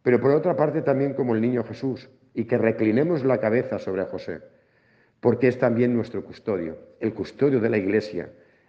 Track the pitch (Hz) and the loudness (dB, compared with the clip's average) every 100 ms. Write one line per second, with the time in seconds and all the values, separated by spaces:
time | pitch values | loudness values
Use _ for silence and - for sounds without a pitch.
0 | - 120 131 151 180 165 151 156 143 131 | 4 4 4 2 2 0 0 0 0 0
1 | 139 135 123 110 117 123 113 110 135 117 | 0 -2 0 0 0 0 -4 -6 -6 -6
2 | - _ _ - 113 120 113 113 107 110 | -12 _ _ -8 -2 2 2 2 2 2
3 | 160 165 131 123 107 117 - 101 - 95 | 2 0 0 0 2 0 0 -6 -4 -4
4 | 92 90 - 80 - _ _ _ _ _ | -4 -8 -10 -12 -14 _ _ _ _ _
5 | _ _ 123 110 127 120 123 117 123 120 | _ _ 0 4 2 2 0 2 2 0
6 | 104 101 - - - 95 80 80 - _ | -2 -8 -10 -10 -4 -4 -4 -10 -18 _
7 | 113 - - - 143 131 113 113 95 107 | -6 -4 -10 0 2 2 2 0 2 0
8 | - 90 76 - _ _ | 0 -8 -10 -16 _ _